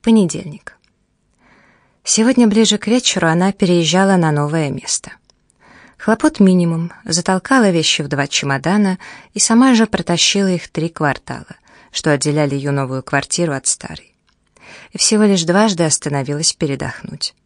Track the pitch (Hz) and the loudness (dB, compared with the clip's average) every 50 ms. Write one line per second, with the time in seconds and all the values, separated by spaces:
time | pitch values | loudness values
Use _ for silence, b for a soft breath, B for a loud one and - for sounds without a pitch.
0 | - 233 226 220 190 160 - - - 156 147 - _ - - _ _ _ _ _ | 2 4 4 4 4 2 -2 -8 -10 -12 -16 -18 _ -20 -20 _ _ _ _ _
1 | _ _ _ _ _ _ b b b b b b b b b b b b b b | _ _ _ _ _ _ b b b b b b b b b b b b b b
2 | b - - 214 220 247 262 247 240 214 202 220 226 208 214 208 - 208 233 247 | b -2 0 2 2 4 4 4 4 4 4 2 2 2 0 -2 0 0 -2 0
3 | - - - 190 170 165 160 175 180 196 196 - 202 180 180 170 165 156 170 185 | 0 -2 -2 0 0 2 2 2 2 0 0 0 0 2 2 2 2 2 2 2
4 | 196 196 196 180 165 156 151 147 147 147 156 165 151 139 131 - - - - - | 4 4 4 4 2 2 2 0 -2 -2 -2 -2 -2 -2 -4 -8 -6 -6 -8 -8
5 | - - - _ _ _ _ _ _ b b b b b b b b b b b | -8 -14 -20 _ _ _ _ _ _ b b b b b b b b b b b
6 | - - 220 220 - - - - 202 190 185 180 175 170 165 165 170 175 - - | -2 -2 0 2 0 -2 2 4 4 4 4 4 2 0 -2 -4 -6 -8 -10 -14
7 | _ - - 180 175 - 190 185 _ - 269 262 226 196 175 165 156 - - - | _ -6 -6 -4 -2 -2 -2 -2 _ 0 2 2 4 4 2 2 0 0 -2 -4
8 | 151 139 147 139 139 139 - - - 143 135 135 135 160 190 214 208 190 185 B | -4 -4 -2 -4 -4 -2 -4 -4 -2 -2 -4 -2 -2 0 0 2 2 0 -2 B
9 | B B B B B B B 208 - - 226 233 262 269 247 220 226 214 - 190 | B B B B B B B -4 0 2 4 4 6 6 4 4 2 2 -2 -6
10 | 170 - 170 160 - - - 202 196 190 180 170 - - _ 170 156 170 165 - | -2 -2 0 0 0 0 0 0 0 0 0 -2 -6 -8 _ -6 -6 -6 _ -2
11 | 156 143 127 - _ - 127 131 127 - - _ b b b b b b b - | -2 -2 -2 -4 _ -14 -14 -14 -14 -20 -20 _ b b b b b b b -4
12 | - 160 147 135 127 151 147 156 151 143 139 139 135 143 143 139 139 127 131 131 | 0 0 0 0 0 -2 0 0 0 0 -2 -4 -4 -2 -2 -2 -4 -4 -6 -10
13 | - - - 139 135 - - - 170 160 139 135 - - - - - - 78 - | -6 -4 -4 -4 -2 -4 -4 -4 -2 -4 -4 -4 -4 -6 -6 -6 -10 -16 -16 -18
14 | _ _ _ _ _ _ _ _ _ _ B B B B B B B B B 196 | _ _ _ _ _ _ _ _ _ _ B B B B B B B B B -4
15 | - - 220 214 214 202 196 180 160 165 175 196 220 220 190 165 170 156 147 - | 0 2 2 4 4 4 4 2 2 2 2 4 2 2 2 0 0 0 0 -2
16 | - 151 147 143 131 131 147 147 160 - - _ 170 143 139 135 143 131 - - | -4 -4 -4 -4 -4 -4 -6 -4 -4 -4 -4 _ -4 -4 -4 -6 -6 -10 -10 -12
17 | - - - 143 - - _ _ _ | -14 -14 -12 -10 -10 -12 _ _ _